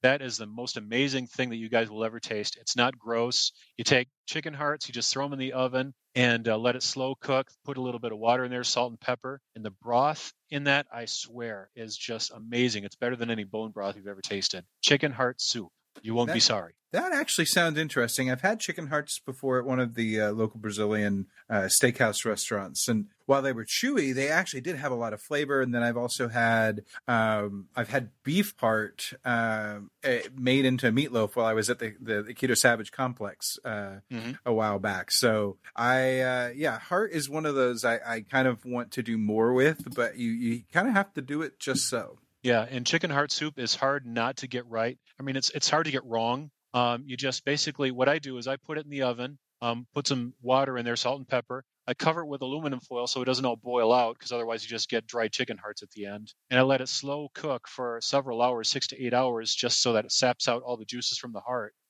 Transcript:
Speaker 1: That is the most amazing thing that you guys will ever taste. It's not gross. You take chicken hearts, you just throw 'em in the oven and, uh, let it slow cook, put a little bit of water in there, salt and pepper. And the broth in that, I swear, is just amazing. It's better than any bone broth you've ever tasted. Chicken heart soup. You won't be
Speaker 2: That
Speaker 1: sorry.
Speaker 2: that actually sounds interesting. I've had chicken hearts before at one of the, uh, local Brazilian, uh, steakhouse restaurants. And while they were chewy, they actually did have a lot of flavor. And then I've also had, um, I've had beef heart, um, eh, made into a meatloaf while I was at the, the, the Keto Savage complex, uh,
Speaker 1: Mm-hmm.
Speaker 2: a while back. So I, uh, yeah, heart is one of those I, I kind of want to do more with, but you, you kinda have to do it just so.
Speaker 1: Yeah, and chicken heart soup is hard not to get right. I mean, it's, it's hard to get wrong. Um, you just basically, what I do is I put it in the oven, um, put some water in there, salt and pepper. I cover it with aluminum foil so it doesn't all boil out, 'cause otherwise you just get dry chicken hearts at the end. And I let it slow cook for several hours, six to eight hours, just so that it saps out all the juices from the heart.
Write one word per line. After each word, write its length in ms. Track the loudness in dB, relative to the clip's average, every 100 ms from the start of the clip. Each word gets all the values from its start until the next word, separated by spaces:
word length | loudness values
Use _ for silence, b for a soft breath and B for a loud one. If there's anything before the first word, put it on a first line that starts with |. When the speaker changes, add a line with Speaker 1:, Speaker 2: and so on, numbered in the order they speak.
Speaker 1:
That 180 | 4 4
is 160 | 0 -8
the 100 | -8
most 300 | -8 -8 -8
amazing 520 | -4 0 2 0 -4
thing 220 | -4 -2
that 80 | -2
you 100 | 0
guys 200 | 0 0
will 140 | -2
ever 140 | -4 -4
taste. 380 | -6 -4 -4 -6
It's 140 | -6
not 240 | 2 2 2
gross. 540 | -4 -2 0 0 0 b b -6
You 80 |
take 240 | 4 4 4 _ -8
chicken 260 | -6 -6
hearts, 360 | -4 -2 -2 -4
you 40 |
just 180 | -4 -2
throw 140 | 0 -2
'em 60 |
in 60 | -2
the 140 | -4
oven 420 | 0 0 0 -2 -6 _ 2
and, 320 | 4 4 2
uh, 100 | 2
let 160 | 2
it 80 | 2
slow 320 | -2 -2 -4
cook, 340 | -4 0 0 0 _
put 120 | -10 -6
a 40 |
little 200 | -4 -4
bit 100 | -6
of 80 | 0
water 260 | 4 4
in 60 | 2
there, 140 | -2
salt 260 | 0 0 0
and 80 | -2
pepper. 400 | -4 -4 -4 -12 _
And 100 | -12
the 60 | -12
broth 600 | -10 2 4 4 2 -8 -16 _
in 140 | -2
that, 240 | 4 2 2
I 120 | -8
swear, 680 | -8 -8 -8 -8 -8 -8 -12 -12
is 200 | -12 -8
just 360 | -6 -4 -6
amazing. 500 | -8 -4 2 2 2
It's 140 | -6 -4
better 180 | -4
than 160 | -2 -2
any 140 | -2
bone 260 | -4 -6 -6
broth 240 | -4 -6
you've 140 | -6 -10
ever 140 | -10
tasted. 420 | -6 0 0 0 -8 _
Chicken 300 | 2 4 2
heart 280 | 0 -2 0
soup. 280 | -4 -4 -6 _ _ -14
You 140 | -2
won't 140 | 0 2
be 100 | 4
Speaker 2:
That 20 |
Speaker 1:
sorry. 320 | 4 2 -2 _ _
Speaker 2:
that 200 | -2 0
actually 320 | 0 0 0
sounds 340 | 2 4 2 2
interesting. 520 | -2 0 0 0 0
I've 100 | 2
had 180 | 0 0
chicken 260 | -4 -6 -2
hearts 300 | -4 -4 -8
before 400 | -8 -6 0 0
at 80 | 2
one 120 | 0
of 160 | 0
the, 260 | 0 0 2
uh, 100 | 2
local 260 | 2 -2 -2
Brazilian, 680 | -6 -2 0 2 2 0 -4 b b
uh, 140 | 0 2
steakhouse 560 | 4 4 4 2 2
restaurants. 640 | -2 -2 -2 -4 -4 -4 0
And 200 | 0 -2 _ 2
while 160 | 2
they 100 | 2
were 140 | -4 -4
chewy, 480 | -2 0 0 0
they 140 | 0 0
actually 340 | 0 0 -6
did 140 | -6 -4
have 140 | -4
a 40 | -4
lot 160 | -4
of 80 | -6
flavor. 400 | -4 -2 0 0
And 140 | 2
then 80 | 2
I've 160 | 0 0
also 300 | -2 -2 -2
had, 560 | 2 4 4 4 0 -8 B 0
um, 640 | 2 4 2 -2 -6 -10 -6
I've 140 | -2
had 200 | -2 -4 _
beef 320 | -2 0 0 2
heart, 540 | 2 2 0 -6 -12 -8
um, 680 | -2 0 2 -2 -4 -8 -14 _
eh, 200 | -2 0 -2
made 300 | -2 4 6
into 240 | 6 4 4
a 40 |
meatloaf 440 | 4 2 2 0 2
while 100 | 2
I 60 |
was 160 | 2 0
at 100 | -2
the, 160 | -4 -8
the, 220 | -4 -4
the 120 | -4
Keto 220 | -4 2 4
Savage 340 | 6 4 -2
complex, 680 | -4 -4 -4 -10 -6 -8 -6
uh, 360 | -6 -6 -8 -12 _
Speaker 1:
Mm-hmm. 220 | -10 -8 -8 0
Speaker 2:
a 60 |
while 260 | 2 2 0
back. 340 | -2 -4 -2
So 460 | 2 4 4 0 -6 B -2
I, 440 | 2 4 2 2
uh, 320 | 0 0 -2 -2
yeah, 220 | -2 -2
heart 340 | -2 -2 0
is 160 | -2 -4
one 160 | -4 -2
of 80 |
those 300 | 2 2 2
I, 160 | 0 0
I 160 | -2 -6
kind 260 | 0 2 2
of 160 | 0
want 280 | -4 -6 -6
to 100 | -6
do 160 | -2 0
more 340 | 2 4 4
with, 420 | 6 4 2 -8
but 220 | -2 -2 -2
you, 140 | -4
you 320 | -2 -2 -4 -2
kinda 180 | 0 2
have 200 | 2 0
to 80 | -6
do 200 | -6 -4
it 160 | -6 _
just 280 | -4 -2 0
so. 300 | -2 -6 -14 _ _
Speaker 1:
Yeah, 240 | 2 2 2
and 160 | -4
chicken 260 | 0 0 0
heart 200 | 0 0
soup 260 | -2 -4 -4
is 180 | -4 0
hard 280 | 2 0
not 340 | -2 0 0 -2
to 100 | -6
get 180 | -8 -4
right. 320 | -2 -2 -4 _ _
I 40 |
mean, 140 | -6 -2
it's, 140 | -2
it's 200 | 0 2
hard 140 | 2 2
to 60 |
get 120 | -2
wrong. 460 | 0 0 0 0 -6 _ _
Um, 300 | 2 2 0 -6
you 100 | -4
just 280 | -4 -2
basically, 480 | -2 0 -2 0 -2
what 160 | 2 2
I 100 | 2
do 180 | -2 -8
is 100 | -6
I 80 | -6
put 220 | -6 -8
it 60 |
in 60 | -6
the 120 | -2
oven, 360 | -2 -2 -6 -10 _ _
um, 260 | -4 -4 -4
put 140 | -4 -2
some 260 | -2 -2 -8
water 340 | 2 4 4 -2
in 80 |
there, 120 | -2 0
salt 220 | -2 -2
and 100 | -2
pepper. 360 | -2 -2 -10 -12 _ -6
I 80 |
cover 280 | 0 0 0
it 40 | -4
with 160 | -6
aluminum 380 | -4 -4 -4 -6
foil 260 | -6 -4 -2
so 160 | -2
it 40 | 0
doesn't 180 | 2
all 100 | 0 -2
boil 360 | -2 2 6
out, 260 | 6 4 -2
'cause 140 | -6
otherwise 320 | -4 -4 -6
you 60 | -6
just 180 | -6 -2
get 180 | -2 -2
dry 220 | -2 -2
chicken 280 | 0 -4 -4
hearts 240 | -10 -14
at 60 | -16
the 160 | -12 -10
end. 260 | -10 -14 -20 _
And 80 | 6
I 40 |
let 160 | 6 4
it 80 | 2
slow 400 | -6 -4 -6 -8
cook 360 | -8 -4 -4 -6
for 320 | -8 -6 -4
several 420 | 0 0 0 2
hours, 260 | 2 2 0
six 200 | -2 -4
to 120 | -4
eight 140 | 0
hours, 400 | 2 2 0 -2
just 260 | -2 0 2
so 120 | 4
that 120 | 4
it 60 | 2
saps 360 | 2 2 2 0
out 140 | 0
all 140 | -2 -8
the 80 |
juices 340 | -6 -6 -4 -4
from 140 | -6
the 80 | -10
heart. 340 | -4 -4 -4 _